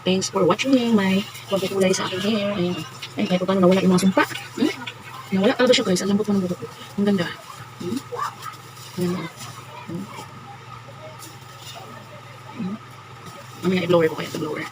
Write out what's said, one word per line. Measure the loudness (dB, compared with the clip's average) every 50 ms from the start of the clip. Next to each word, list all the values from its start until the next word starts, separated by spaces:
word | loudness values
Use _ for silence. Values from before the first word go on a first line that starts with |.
| 2
Thanks | 2 2 2 0
for | 0 0 2 4
watching | 4 4 4 4 4 4 4 6 6 4
my | 6 6 4 2 2 0 -2 -10 -14 -6
pagkukulay | -2 -2 0 0 0 2 2 4 4 4
sa | 2 0 -4
aking | -4 -2 0
hair. | 0 0 2 0 0 0
Ayan. | 0 0 0 0 -2 -6 -10 -12 -14 -14 -10 -4
Ay, | -2 0 2
kahit | 2 0 2
paano | 2 4 6 6
nawala | 6 6 6
yung | 6 6 6
mga | 6 6 6
sumpa. | 6 6 2 2 0 -10 -12 -10 -2 0
Hmm? | 0 0 0 -2 -10 -12 -12 -14 -16 -16 -16 -14 -8 -2
Nawala | 0 4 4 4 6
talaga | 6 6 6 6
siya, | 4 4
guys. | 2 2 2 2
Ang | 2
lambot | 2 2 2
ng | 2 2 0 2
buhok | 0 -4 -4
ko. | -6 -14 -12 -16 -16 -10 -2 0
Ang | 2
ganda. | 2 4 2 0 -2 -4 -12 -14 -16 -16 -16 -16 -16 -14 -8
Hmm? | -6 -4 -4 -4 -6 -8 -6 -6 -6 -6 -6 -10 -14 -14 -14 -14 -18 -18 -18 -18 -18 -12 -6 -2
Ang | -2
ganda. | 0 0 -2 -4 -8 -10 -12 -14 -14 -14 -16 -16 -16 -16 -16 -12
Hmm? | -10 -10 -10 -10 -10 -12 -14 -14 -14 -16 -18 -18 -18 -18 -18 -16 -16 -16 -16 -16 -18 -18 -18 -16 -16 -16 -16 -18 -18 -18 -18 -18 -18 -18 -16 -16 -16 -14 -14 -14 -16 -16 -16 -16 -18 -18 -18 -18 -18 -18 -18 -18 -16 -10
Hmm? | -8 -6 -6 -6 -8 -12 -16 -18 -18 -18 -18 -18 -18 -18 -18 -18 -18 -18 -18 -16 -2 0
Mamaya | 2 2 2 2
i-blower | 4 4 6 6 4
ko | 2 -2
kaya | -8 -8
ito, | -6 -6 -4
blower. | -4 -4 -6 -6 -10